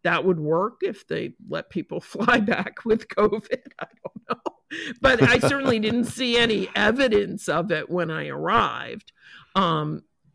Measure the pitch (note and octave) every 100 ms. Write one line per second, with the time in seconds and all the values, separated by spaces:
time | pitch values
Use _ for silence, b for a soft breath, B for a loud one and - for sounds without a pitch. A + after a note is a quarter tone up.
0 | F3 E3+ F3 E3+ D3+ E3 G#3 A#3+ G4 A3
1 | - - - - - D#3 - - - D3
2 | - D#3+ A3+ A#3+ G#3 A3+ G3 - A3+ A3+
3 | - - G#3 G#3+ - - - - - _
4 | - - - - - - - D#4 - -
5 | C4+ B3 G#3+ B3+ - C#4 C4+ A3 A3 A#3+
6 | A#3+ - B3+ A#3 A#3 G#3 F#3 - G#3 A#3+
7 | C4 G#3 G3+ - - D3+ F#3+ D#3 - F3
8 | E3 D#3 D3+ C#3 D#3+ A3 F3 A#2 A#2 G#3+
9 | - _ b b b F#3+ F3+ D#3 D3+ D3+
10 | - _ _